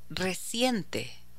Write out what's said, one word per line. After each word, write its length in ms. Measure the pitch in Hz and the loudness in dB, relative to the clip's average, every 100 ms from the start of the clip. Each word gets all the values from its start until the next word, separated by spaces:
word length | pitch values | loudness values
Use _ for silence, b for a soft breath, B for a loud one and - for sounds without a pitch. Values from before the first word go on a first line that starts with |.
| - | -4
reciente, 1040 | 156 185 175 - 226 254 233 147 113 123 - - | 0 0 0 -2 2 4 4 2 -2 -4 -8 -10